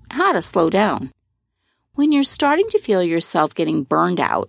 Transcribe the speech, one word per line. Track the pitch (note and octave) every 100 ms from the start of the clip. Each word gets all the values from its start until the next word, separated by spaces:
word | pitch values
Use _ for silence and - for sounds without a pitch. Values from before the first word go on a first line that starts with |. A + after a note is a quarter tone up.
| -
how | B3+ G4
to | A3+
slow | - - E3
down. | F#3 G#3 B2 C3 - _ _ _ _ _ _ _ -
When | D4
you're | C#4+
starting | C#4 - C#4+ D#4 A4
to | G#4+
feel | - F#3+
yourself | F3 E3 - E3+ D#3
getting | - D#3 D#3
burned | C#3 D#3+ F3 E3+
out | - -